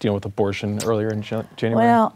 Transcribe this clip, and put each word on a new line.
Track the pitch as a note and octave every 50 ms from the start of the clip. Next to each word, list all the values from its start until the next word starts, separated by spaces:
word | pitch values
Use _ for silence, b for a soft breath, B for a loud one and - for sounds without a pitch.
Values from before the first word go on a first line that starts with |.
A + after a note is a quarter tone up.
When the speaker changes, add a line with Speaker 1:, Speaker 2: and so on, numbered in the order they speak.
Speaker 1:
dealing | - A2+ G2+
with | G2+ G2
abortion | G#2 G2 - G#2+ G2+ G2 - - G#2 G#2 G#2+ G#2+
earlier | A2 A2+ G#2+ G#2+ A2
in | G#2+ G#2+ G#2
Jan-, | - A2+ A2 A2 - -
January? | - - A2+ A2+ A3+ A3+
Speaker 2:
Well, | A#3 A#3 A#3 A3 - -